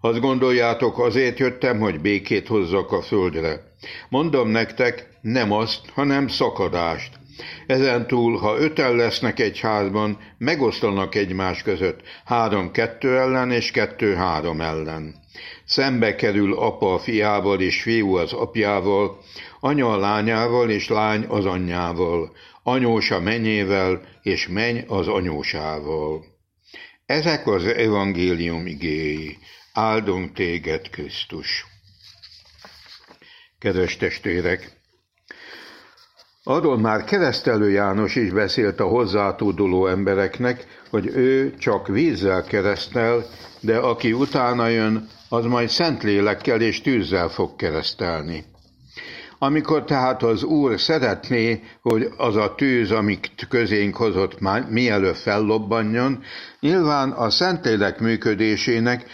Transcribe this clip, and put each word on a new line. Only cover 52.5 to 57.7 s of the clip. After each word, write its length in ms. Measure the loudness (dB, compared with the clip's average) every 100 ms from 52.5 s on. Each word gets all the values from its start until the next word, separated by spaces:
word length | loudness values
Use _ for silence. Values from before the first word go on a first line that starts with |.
| 0
tűz, 360 | 0 2 2
amit 540 | 0 0 -2 -6 -12 -4
közénk 460 | -2 2 2 0 0
hozott, 440 | 0 2 -2 -2
már 280 | -2 -2 0
mielőbb 460 | 0 2 2 0 0
fellobbanjon, 1080 | -2 0 2 0 0 -2 0 0 0 -2 -8 -16 -18 -4
nyilván 520 | 0 2 2 2 0
a 180 | 0 0
Szentlélek 720 | 2 0 0 0